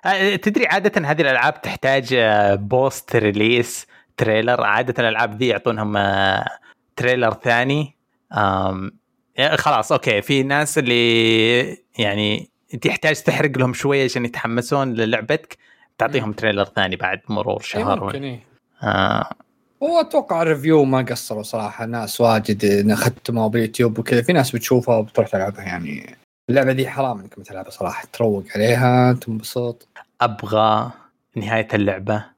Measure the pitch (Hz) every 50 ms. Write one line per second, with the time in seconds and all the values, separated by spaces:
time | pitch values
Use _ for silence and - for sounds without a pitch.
0 | - 175 196 190 190 202 202 180 - 214 208 - - 156 165 196 190 208 - 208
1 | 165 139 156 151 160 139 131 123 120 147 156 - - - - - - 131 135 139
2 | 131 117 131 123 113 110 107 104 104 101 101 101 104 101 123 127 131 135 - -
3 | - - - 117 107 107 98 104 110 113 123 120 120 - - - - _ - -
4 | _ _ _ - 139 113 107 110 110 120 123 - 120 101 104 110 131 - 117 -
5 | 120 113 110 107 120 110 107 104 127 123 110 101 - 123 113 110 107 104 104 101
6 | 101 98 98 98 98 98 95 101 - - - - _ - - _ _ _ _ -
7 | 127 127 127 127 123 113 107 - - 123 117 117 123 131 139 151 151 139 _ _
8 | _ _ _ _ _ _ - 107 104 98 95 95 95 95 95 95 95 98 - _
9 | _ _ _ _ _ _ _ - 131 151 156 - - 156 143 117 110 - 156 135
10 | - - 113 101 101 - 143 135 131 135 139 147 151 147 - 160 139 123 120 120
11 | 117 117 113 113 113 113 113 113 110 113 120 123 135 - - - _ _ _ -
12 | 113 104 101 104 107 104 107 - - _ _ _ _ _ - 120 - - - -
13 | - 156 156 - - - 131 135 151 151 131 131 127 127 120 - - 139 139 139
14 | 135 127 - 131 120 120 120 - - 120 117 120 120 - 151 143 135 131 117 110
15 | 113 113 117 113 110 - 143 160 - _ - _ _ _ _ _ _ _ _ _
16 | 110 - 143 131 110 107 104 - - 110 101 101 98 - _ - 98 92 92 90
17 | - 92 95 98 _ - 110 98 95 104 101 104 - - - 104 107 104 98 -
18 | 98 98 - 139 139 139 123 117 _ _ _ _ _ _ _ _ - 110 101 98
19 | 95 101 110 - - - - _ - _ _ _ _ _ _ _ 269 311 339 339
20 | 311 320 - 294 269 - 185 165 170 160 156 139 135 160 160 156 143 131 131 131
21 | 127 113 120 - - - 113 107 104 - - 113 107 104 - - 117 113 117 117
22 | 113 104 - - 120 117 113 110 104 - 107 101 104 101 101 101 101 107 107 110
23 | - 123 123 - _ - 117 117 110 107 107 120 113 107 110 - 123 117 107 113
24 | 110 - 135 120 117 - 180 160 131 127 - 120 - - 131 123 120 - 120 113
25 | 107 110 _ - 110 - - 98 95 101 98 - 98 92 90 87 85 73 73 71
26 | - - - _ _ _ _ _ _ - 120 139 131 131 131 131 135 127 - 135
27 | 135 127 120 104 95 - - - 95 - 101 92 - - - - 95 87 - -
28 | - - - - 117 110 104 98 92 - - 104 107 117 120 123 127 123 123 127
29 | 123 127 127 127 - 120 113 110 110 - - 127 123 120 117 _ _ _ _ -
30 | - _ _ _ 120 117 107 104 - 101 107 107 107 110 110 110 110 127 - -
31 | - _ _ _ _ _ _ 120 101 104 113 113 107 - - 104 104 98 95 95
32 | 95 101 107 104 107 - _